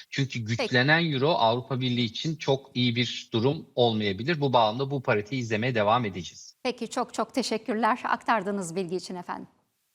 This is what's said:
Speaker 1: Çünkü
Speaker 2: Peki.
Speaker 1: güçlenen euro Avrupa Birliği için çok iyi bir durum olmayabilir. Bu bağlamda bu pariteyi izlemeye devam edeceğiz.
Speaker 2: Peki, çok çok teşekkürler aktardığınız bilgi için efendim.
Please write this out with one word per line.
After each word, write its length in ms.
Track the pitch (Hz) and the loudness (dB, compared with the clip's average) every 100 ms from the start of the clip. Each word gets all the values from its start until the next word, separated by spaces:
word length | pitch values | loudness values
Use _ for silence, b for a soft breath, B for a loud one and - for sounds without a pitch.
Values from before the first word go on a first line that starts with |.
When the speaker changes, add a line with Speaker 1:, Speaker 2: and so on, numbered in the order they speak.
| B | B
Speaker 1:
Çünkü 360 | - 131 123 107 | -4 -4 -4 -4
Speaker 2:
Peki. 0 | |
Speaker 1:
güçlenen 680 | 117 - 127 135 160 170 | -4 0 2 4 4 2
euro 160 | 135 143 | 0 2
Avrupa 520 | 175 113 120 123 131 | 4 4 2 -2 -4
Birliği 240 | 127 120 120 | -2 0 -2
için 300 | - 160 151 | -2 -6 -4
çok 360 | - 135 - | 0 0 -2
iyi 220 | 127 123 120 | 0 0 2
bir 340 | 120 - - | -2 -4 -4
durum 320 | 113 123 160 - - | 0 2 0 -4 2
olmayabilir. 640 | 120 107 104 95 127 165 | 4 4 0 -2 -2 0
Bu 120 | 143 | 2
bağlamda 380 | 123 107 120 139 | 4 4 2 -2
bu 120 | 139 | -2
pariteyi 380 | 123 107 104 135 | 0 0 0 -4
izlemeye 340 | 117 107 123 120 | -2 0 0 2
devam 300 | 101 120 110 | 4 4 2
edeceğiz. 500 | 95 82 - - _ | -6 -10 -14 -20 _
Speaker 2:
Peki, 240 | - - 220 | -6 -6 -6
çok 260 | - 240 | -6 -4
çok 200 | - 220 | -4 -4
teşekkürler 640 | - 214 220 - 220 220 240 | -2 -2 -4 -4 0 0 0
aktardığınız 720 | - 240 - 226 190 202 170 170 | -2 -2 0 0 0 -4 -4 -4
bilgi 200 | 175 180 | -4 -6
için 200 | - 180 | -6 -10
efendim. 320 | 175 190 185 _ _ _ _ | -10 -10 -12 _ _ _ _